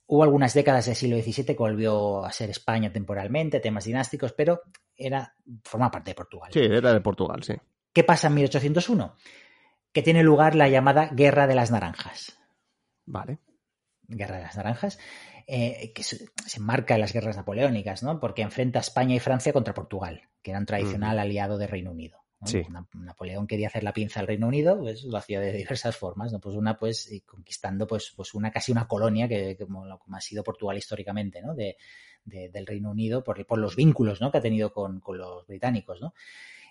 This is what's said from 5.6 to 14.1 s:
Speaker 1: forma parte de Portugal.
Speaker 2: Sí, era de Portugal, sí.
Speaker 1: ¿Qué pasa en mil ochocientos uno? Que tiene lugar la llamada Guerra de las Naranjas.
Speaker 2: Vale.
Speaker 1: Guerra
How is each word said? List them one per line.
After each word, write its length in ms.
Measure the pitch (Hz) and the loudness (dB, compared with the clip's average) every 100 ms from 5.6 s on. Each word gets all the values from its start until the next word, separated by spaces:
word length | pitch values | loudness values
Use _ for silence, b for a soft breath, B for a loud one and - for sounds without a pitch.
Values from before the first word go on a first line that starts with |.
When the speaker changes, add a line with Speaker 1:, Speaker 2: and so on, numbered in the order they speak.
Speaker 1:
forma 280 | - 113 123 | -8 0 0
parte 200 | 87 92 | -2 -10
de 40 | |
Portugal. 360 | - - - - | -14 -16 -18 -2
Speaker 2:
Sí, 80 | 151 | 2
era 320 | 110 110 123 | 4 6 6
de 80 | 110 | 4
Portugal, 420 | 104 95 90 - | 2 -2 -4 -4
sí. 120 | - - - _ _ | -8 -8 -10 _ _
Speaker 1:
¿Qué 140 | 170 | 4
pasa 220 | 165 165 156 | 6 4 4
en 80 | |
mil 100 | 147 | 4
ochocientos 460 | 135 143 147 160 208 | 2 2 2 0 2
uno? 260 | 202 95 - b b b b b b _ | 0 0 -8 b b b b b b _
Que 100 | 151 | 0
tiene 200 | 160 165 | 4 8
lugar 340 | 156 147 156 156 | 10 10 8 8
la 120 | 139 | 8
llamada 400 | 131 135 139 156 | 8 8 6 4
Guerra 380 | 131 143 139 139 | 6 6 8 6
de 80 | |
las 160 | 131 113 | 6 4
Naranjas. 680 | 113 87 - - - - - _ _ _ _ _ _ - | 2 0 -6 -12 -14 -16 -20 _ _ _ _ _ _ -10
Speaker 2:
Vale. 320 | 104 107 147 _ _ _ _ _ _ | -8 -8 -12 _ _ _ _ _ _
Speaker 1:
Guerra 300 | - | -14